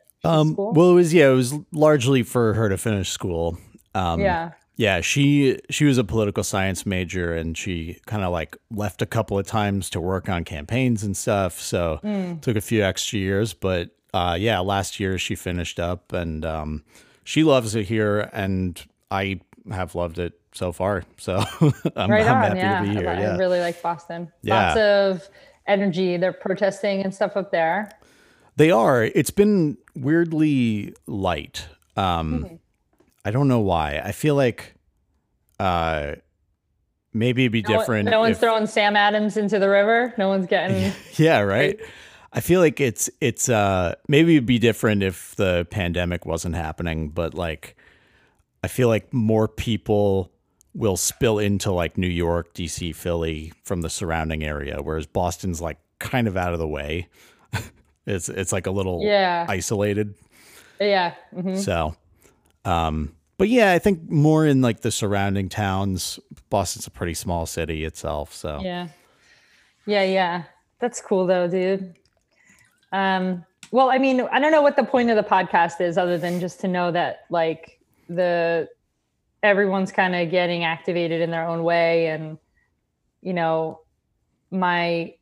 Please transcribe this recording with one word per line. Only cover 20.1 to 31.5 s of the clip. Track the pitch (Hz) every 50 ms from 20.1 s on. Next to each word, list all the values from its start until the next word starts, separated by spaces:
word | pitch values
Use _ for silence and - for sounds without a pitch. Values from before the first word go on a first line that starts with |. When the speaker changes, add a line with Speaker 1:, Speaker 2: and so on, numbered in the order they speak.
| 82 92
Speaker 2:
it | 87 85 - _ _ _ -
so | - 92 90
far. | 85 - 92 98 104 90 - - _
So | - - - 90 95 107 - -
<laughs> | - 160 147 - - - 165 -
I'm, | - 95 95
Speaker 1:
Right | 208 214 220
Speaker 2:
I'm | 226 240
Speaker 1:
on, | 254 226
Speaker 2:
happy | 202 202 185
Speaker 1:
yeah. | 185 190 196 185
Speaker 2:
to | -
be | 98 104 104
here. | 87 -
Speaker 1:
I, | 85
I | 190
Speaker 2:
Yeah. | 101 - - 175
Speaker 1:
really | 190 180 180 175
like | 175 175 170 -
Boston. | - 175 170 156 - - 170 170 175 160 - _ -
Speaker 2:
Yeah. | 101 107 113 - - -
Speaker 1:
Lots | 220
of | 214 208 202 202 196 196 190 180 - - - - - - _ _ _
energy. | - 208 196 202 196 160 180 190 180 175 170
They're | 185 185 165
protesting | - - - 185 185 214 190 196 - - 202 196 190 190
and | 190 190
stuff | - 214 190 196 202
up | 185 - -
there. | 170 165 160 175 196 214 208 - _ _ _ _ _ _ _ _ _ _ _ _
Speaker 2:
They | - 151 160
are. | 185 220 220 175 135 120 110
It's | - - 185 147 -
been | - - 202 208 208 190 165 147 127 - _ _ _
weirdly | 151 123 139 160 170 170 165 165 156 156 156 143 131 120 117 107 104 98 90 - - _
light. | - - 101 95 92 85 76 71 -